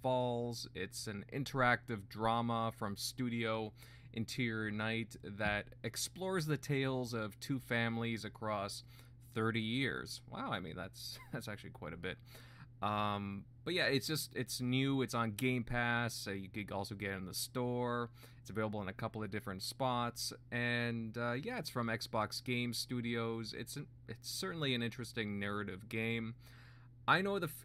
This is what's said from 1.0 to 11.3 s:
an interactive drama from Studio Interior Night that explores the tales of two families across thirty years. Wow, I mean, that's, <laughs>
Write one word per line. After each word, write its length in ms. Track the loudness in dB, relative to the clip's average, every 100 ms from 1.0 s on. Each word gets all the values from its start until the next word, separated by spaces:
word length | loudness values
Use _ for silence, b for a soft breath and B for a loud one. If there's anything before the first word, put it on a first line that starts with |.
| -6
an 180 | -6 -4
interactive 760 | -4 0 4 6 6 2 -4 -4
drama 640 | 2 4 6 4 2 2 0
from 220 | -2 -2
Studio 760 | -4 -2 0 2 2 2 -2 -6 b b b
Interior 580 | -4 -2 0 2 2 0
Night 440 | 0 2 0 -2 -6
that 440 | -8 0 2 2 0 -6
explores 640 | -6 -2 -4 -2 0 2 2
the 100 | 2
tales 560 | 2 4 4 2 0
of 260 | 0 -2 -4
two 200 | -2 -2
families 680 | 2 4 4 2 2 0 -4
across 580 | -4 0 2 0 -4 -12 b b b -6 2
thirty 260 | 2 4
years. 600 | 2 2 2 0 -4 -8 -8
Wow, 220 | -6 -2
I 80 | -2
mean, 160 | -2 -6
that's, 440 | -6 -8 -10 -10
<laughs> 60 | -8